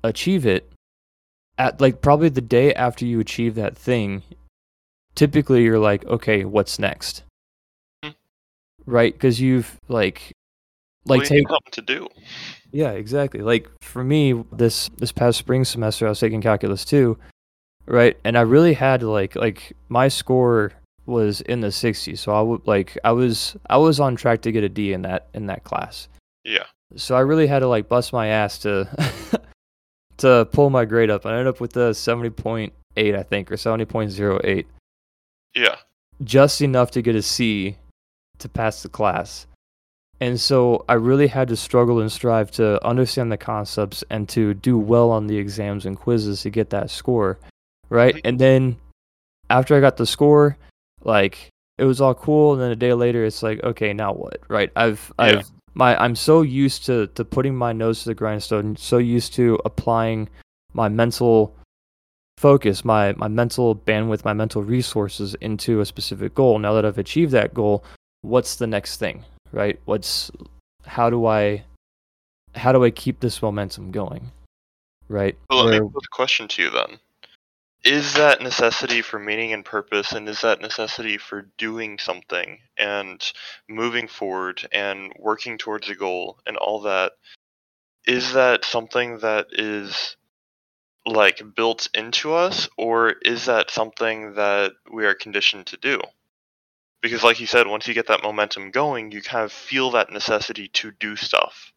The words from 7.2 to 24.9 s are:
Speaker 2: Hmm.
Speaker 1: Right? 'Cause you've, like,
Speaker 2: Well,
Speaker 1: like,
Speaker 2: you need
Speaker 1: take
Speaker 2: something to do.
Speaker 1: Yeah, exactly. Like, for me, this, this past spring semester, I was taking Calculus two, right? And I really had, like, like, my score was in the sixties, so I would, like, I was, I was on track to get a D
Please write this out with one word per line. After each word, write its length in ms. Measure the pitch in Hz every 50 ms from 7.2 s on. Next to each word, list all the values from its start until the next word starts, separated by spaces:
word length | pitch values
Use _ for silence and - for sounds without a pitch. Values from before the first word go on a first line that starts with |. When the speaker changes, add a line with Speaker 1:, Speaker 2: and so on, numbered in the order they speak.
| - _ _ _ _ _ _ _ _ _ _ _ _ _ _ _ -
Speaker 2:
Hmm. 60 | 151 151 _ _ _ _ _ _ _ _ _ _ _ _ _ _
Speaker 1:
Right? 320 | - 120 117 117 - - -
'Cause 220 | - 131 117 113
you've, 380 | 131 131 131 123 113 - - - _ -
like, 440 | 127 113 101 95 - - - - - _ _ _ _ _ _ _ _ _ _ _ _ _ _
Speaker 2:
Well, 120 | - 135 131
Speaker 1:
like, 120 | 139 -
Speaker 2:
you 60 | 143
need 60 | 147
Speaker 1:
take 60 | 139 -
Speaker 2:
something 240 | 160 147 _ -
to 100 | - -
do. 260 | 110 - 131 160 - - _ _ _ - - - - - - - _ _
Speaker 1:
Yeah, 200 | - 143 156 131
exactly. 480 | 104 98 107 107 127 143 139 135 - -
Like, 280 | 104 110 120 113 - - - -
for 220 | - - - 127 127
me, 400 | 131 147 156 147 135 123 117 113 -
this, 360 | - - 120 113 - - - - - -
this 120 | - 117
past 260 | - - 120 120 113 -
spring 260 | - - 127 131 131
semester, 420 | - - 120 107 110 107 - 117
I 40 | 107
was 100 | 107 -
taking 200 | 120 110 113 110
Calculus 420 | 101 117 107 98 - 104 101 95 -
two, 340 | - 147 143 131 120 113 - - - _ _ _ _ _ _ _ _ _ _ _
right? 300 | - - 120 120 120 - - -
And 120 | 107 117 120
I 40 |
really 320 | 117 110 123 147 170 170 151
had, 280 | - 135 135 131 127
like, 320 | 120 110 107 104 95 95 -
like, 380 | 98 113 110 95 - - - - _ _ _
my 200 | 117 120 131 135
score 640 | - - - - 127 127 127 120 117 113 104 101 - _ _ _ _ _ _
was 340 | - 123 117 110 104 101 -
in 200 | - - 123 120
the 100 | 113 101
sixties, 480 | 98 - - 117 101 - - - 82 92
so 120 | - 104
I 100 | 104 107
would, 240 | 110 117 117 - -
like, 300 | - 107 98 92 - - -
I 100 | - 117
was, 440 | 113 120 127 123 113 - - - - 104 _ -
I 80 | - 135
was 200 | 156 160 156 135
on 160 | 147 135 123
track 280 | 113 - 123 117 110
to 100 | - 117
get 100 | 110 113 104
a 40 | 98
D 240 | 95 104 104 98